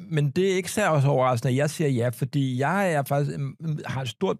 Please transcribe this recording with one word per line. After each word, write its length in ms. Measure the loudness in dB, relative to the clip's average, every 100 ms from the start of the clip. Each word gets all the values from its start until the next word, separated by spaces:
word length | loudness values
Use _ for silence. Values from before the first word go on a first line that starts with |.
| -4
men 220 | 0 2
det 200 | 2 2
er 40 | 2
ikke 160 | -2
særlig 380 | 0 2 4 4
overraskende, 420 | 4 2 2 0
at 40 | 0
jeg 120 | 0
siger 200 | 0 0
ja, 200 | 2 0
fordi 500 | -2 -4 -2 -2 0
jeg 340 | 0 0 0
er 100 | 0
faktisk, 340 | 0 0 -2 -4
mm, 400 | -8 -8 -6 -6 -4
har 160 | -6
et 80 | -6
stort 280 | -2 -2 -2